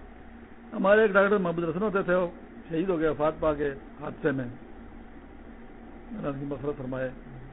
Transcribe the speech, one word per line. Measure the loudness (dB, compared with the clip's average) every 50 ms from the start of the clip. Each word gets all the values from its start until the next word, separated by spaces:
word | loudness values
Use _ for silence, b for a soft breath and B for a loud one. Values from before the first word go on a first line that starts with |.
| -16 -16 -18 -18 -18 -18 -16 -16 -16 -18 -18 -18 -14 -8 -2
ہمارے | 2 6 8 8 8
ایک | 8 8
ڈاکٹر | 8 8 6 8 6 4
محمد | 4 2 0 0 0
رسن | 0 0 0
ہوتے | 0 2 2 2 2
تھے، | 4 4
وہ | 4 4 2 -2 -8 -16 -16 -16 -16 -8 -4
شہید | 0 0 2 2
ہو | 2 4
گئے | 4 2
وفات | 2 2 2 0 2 2
پا | 2 2 2
کے | 2 0 -2 -2 -4 -10 -16 -14 -10
حادثے | -10 -10 -4 0 0 2
میں، | 2 0 -2 -4 -8 -10 -14 -16 -16 -16 -16 -14 -14 -14 -16 -16 -16 -16 -16 -16 -16 -16 -16 -16 -16 -16 -16 -16 -16 -16 -16 -16 -16 -16 -12 -10 -8 -6
اللہ | -4 -4
ان | -4 -4
کی | -4
مغفرت | -6 -6 -4 -4 -4 -4 -4
فرمائے۔ | -4 -4 -4 -2 -4 -4 -6 -8 -14 -14 -14 -14 -14 -14